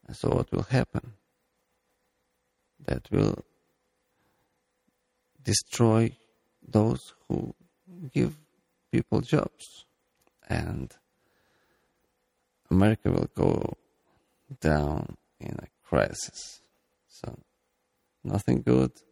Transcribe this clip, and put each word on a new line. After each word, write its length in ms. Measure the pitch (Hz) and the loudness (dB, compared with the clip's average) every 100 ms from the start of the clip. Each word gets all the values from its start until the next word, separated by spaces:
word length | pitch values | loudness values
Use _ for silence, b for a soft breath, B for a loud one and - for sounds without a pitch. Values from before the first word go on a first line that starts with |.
| - | -16
And 80 | - | -6
so 140 | - | -2
what 220 | - - | 0 -2
will 120 | - | -4
happen? 500 | - 127 - - - 107 _ _ _ _ _ _ _ _ _ _ _ _ _ _ _ _ 151 | -2 -2 0 -6 -10 -20 _ _ _ _ _ _ _ _ _ _ _ _ _ _ _ _ -6
That 240 | 123 - | -6 -2
will 320 | 92 104 - - _ _ _ _ _ _ _ _ _ _ _ _ _ _ _ _ _ _ _ | 0 0 -2 -12 _ _ _ _ _ _ _ _ _ _ _ _ _ _ _ _ _ _ _
destroy 720 | 135 101 - - 117 110 117 - _ _ _ _ - | -2 0 -2 2 4 6 2 -2 _ _ _ _ 0
those 460 | 110 110 123 - _ _ | 2 4 0 -6 _ _
who 260 | - 110 - _ _ _ 180 147 | -6 -6 -12 _ _ _ -18 -6
give 240 | 147 123 151 _ _ _ _ _ | -2 -2 -4 _ _ _ _ _
people 300 | - - 104 | -2 0 -2
jobs. 640 | - 151 - _ - - - _ _ _ _ _ - | 0 0 0 _ -20 -20 -20 _ _ _ _ _ -4
And 420 | 82 80 - 65 - _ _ _ _ _ _ _ _ _ _ _ _ _ _ _ _ _ | -4 -2 -6 -10 -14 _ _ _ _ _ _ _ _ _ _ _ _ _ _ _ _ _
America 400 | 95 101 110 - | 4 4 2 0
will 180 | 90 - - | 0 -2 0
go 420 | 90 - - - _ _ _ _ _ _ _ 135 | 2 2 -2 -8 _ _ _ _ _ _ _ -4
down 580 | 78 76 73 76 - - _ _ | 0 2 0 -4 -8 -14 _ _
in 160 | - - | -12 -12
a 60 | - _ _ | -14 _ _
crisis. 720 | 69 50 - - - - - _ _ _ _ _ | 0 0 -4 -12 -14 -18 -20 _ _ _ _ _
So, 320 | - - - _ _ _ _ _ _ _ _ | -16 -16 -16 _ _ _ _ _ _ _ _
nothing 380 | - 98 - 123 | -4 -4 0 0
good. 300 | - 123 127 - _ | 4 2 2 -4 _